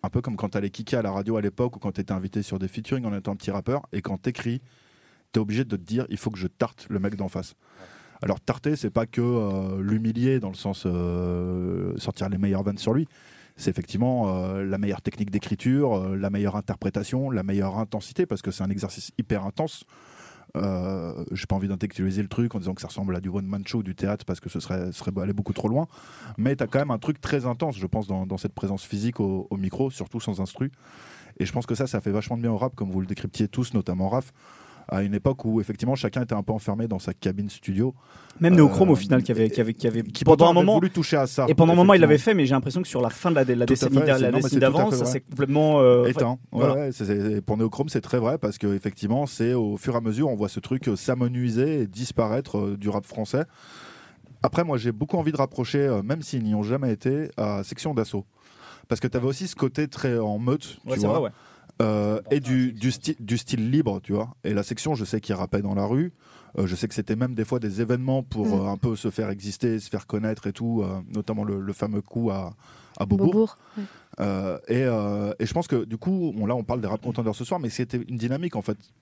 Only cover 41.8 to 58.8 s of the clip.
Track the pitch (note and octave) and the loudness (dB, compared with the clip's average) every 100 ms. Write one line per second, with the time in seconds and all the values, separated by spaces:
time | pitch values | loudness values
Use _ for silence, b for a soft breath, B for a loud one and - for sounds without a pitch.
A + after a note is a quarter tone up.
41.8 | F#3 F#3+ D#3 D3 A3+ G3+ C3 C3+ C#3 E3+ | 10 10 10 8 6 4 4 2 2 -4
42.8 | F3+ B2+ A#2+ - F3+ D#3 B2+ A#2+ A#2+ C3 | -2 0 -2 0 2 4 4 4 4 4
43.8 | C3 C3+ D3+ C3 C3 B2+ C3 C#3 C3+ D3 | 4 4 6 4 4 4 4 6 6 6
44.8 | G#3 C3 B2 C3 - - C#3 C#3+ D#3 D3 | 4 2 0 -2 -4 -2 2 4 6 8
45.8 | B2+ B2 A#2+ A2+ A#2+ B2+ - A2+ B2 C3+ | 8 8 6 2 0 0 -4 2 4 4
46.8 | C#3+ B2+ G2+ G#2 G#2 G#2 F#2+ G#2+ A2 - | -2 -4 0 2 2 0 0 0 0 0
47.8 | D3+ B2 - B2+ A2+ D#3 G#2+ - G#2 G2 | -2 -2 0 0 0 0 -4 -2 -2 0
48.8 | G#2 - G2+ B2 C#3 - A2+ B2 G#2+ G2+ | -4 -4 -2 0 -2 0 0 2 0 -2
49.8 | - A#2+ A2+ G#2+ D3 A2 G#2 - - C3 | -2 -2 0 0 0 0 -2 -4 -4 -2
50.8 | - G2+ - B2+ B2 B2 B2 A2 C#3+ D3+ | -2 -2 -2 0 0 0 0 2 0 0
51.8 | G#2 F#2+ B2+ - A2 A#2 - G#2 G2+ G2+ | -2 -4 -4 0 0 -2 -2 -4 -2 -2
52.8 | G2+ G2+ - - G#2 - E3 B B B | -2 -4 -4 -8 -2 -2 -4 B B B
53.8 | B B B B - - - - E3+ C3 | B B B B -20 -2 0 0 0 0
54.8 | A#2 A2 D3+ F3+ D#3 D3 C3 - A#2+ C#3+ | 0 -2 -2 0 0 0 -2 -2 0 2
55.8 | C#3 G#2+ G2+ D#3+ C#3+ C3 A2 G#2+ G#2 C3+ | 2 2 0 -4 -4 -2 0 0 0 0
56.8 | C3 G#2+ B2+ C#3+ D#3 - G#2 G2+ G2 - | 0 0 0 -2 -4 -4 -2 -2 -6 -6
57.8 | D#3+ C3+ G#2+ G2+ - b b b b b | -4 -2 -2 -4 -8 b b b b b